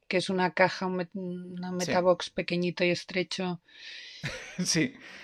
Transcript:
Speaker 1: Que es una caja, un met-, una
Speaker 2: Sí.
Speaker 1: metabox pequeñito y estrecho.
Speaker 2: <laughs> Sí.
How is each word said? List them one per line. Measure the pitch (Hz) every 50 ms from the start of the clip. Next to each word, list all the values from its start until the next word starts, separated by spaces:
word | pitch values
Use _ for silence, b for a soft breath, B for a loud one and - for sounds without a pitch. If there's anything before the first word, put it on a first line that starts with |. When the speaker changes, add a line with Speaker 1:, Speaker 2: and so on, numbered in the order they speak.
| _ -
Speaker 1:
Que | - 180
es | 170 -
una | 190 185 180 180
caja, | - - 185 175 - - 190
un | 185 185 180
met-, | 180 - -
una | 190 185 180 180 180 180 180 180 180 180 180
Speaker 2:
Sí. | 180
Speaker 1:
metabox | 180 180 175 131 180 175 185 175 - - -
pequeñito | - - 175 - 175 175 175 175 165 - 180
y | 175
estrecho. | 175 - - - - 185 180 - - - 190 180 175 - B B B B B B B B B B B B
Speaker 2:
<laughs> | - 139 - - - - - - 175
Sí. | - - 165 156 - - B B B B B